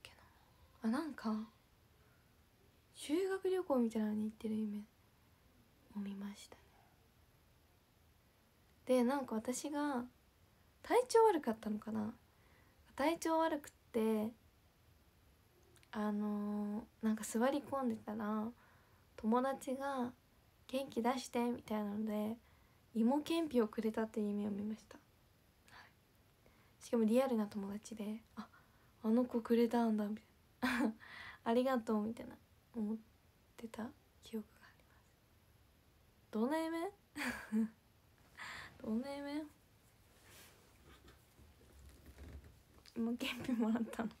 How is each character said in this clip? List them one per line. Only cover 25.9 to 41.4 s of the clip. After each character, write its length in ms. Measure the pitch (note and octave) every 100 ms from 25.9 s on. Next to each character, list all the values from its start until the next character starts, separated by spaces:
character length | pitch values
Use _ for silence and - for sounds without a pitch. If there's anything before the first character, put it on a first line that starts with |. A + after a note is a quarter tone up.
| - _ _ - _ - - - -
し 60 | -
か 80 | A#3
も 80 | G#3+
リ 160 | A#3+
ア 60 | C4
ル 100 | A3+
な 80 | G#3
友 260 | G#3 G3
達 240 | G#3 - G#3+
で、 280 | G#3 A3 - -
「あ、 120 | - - - - - -
あ 60 | A3
の 140 | A#3 B3
子 140 | A#3+
く 140 | A3+ A#3
れ 120 | A#3
た 180 | A#3+ A3+
ん 100 | G#3+
だ」 120 | G#3
み 60 | G#3+
た 60 |
い 40 | - - - - B3+ A#3+
な。 120 | A#3
<laughs> 40 | - - - - - A#3
「あ 80 |
り 100 | A#3
が 140 | C4 B3+
と 220 | A3+ G#3+
う」 20 | G#3+
み 80 | A#3+
た 80 |
い 40 | B3+
な 80 | - - - _ A#3+
思 200 | G#3 A3
っ 20 | - - - _ _ -
て 100 | A#3
た 240 | - A3+ - _ _
記 140 | - A3
憶 100 | - -
が 60 | -
あ 40 | -
り 80 |
ま 120 | - -
す。 100 | - _ _ - - - - - _ - - _ -
ど 160 | G#3+ A#3+
ん 20 |
な 80 | D#4+
夢？ 340 | D#4+ E4 F#4 - _
<laughs> 560 | D4 C4 - - A3 A3 - _ _ - - - - - - - -
ど 80 | A3+
ん 100 | A3+
な 120 | C#4
夢？ 320 | C#4+ C#4+ D4 D4+ - - - - - - - - - - - - - - - - - - -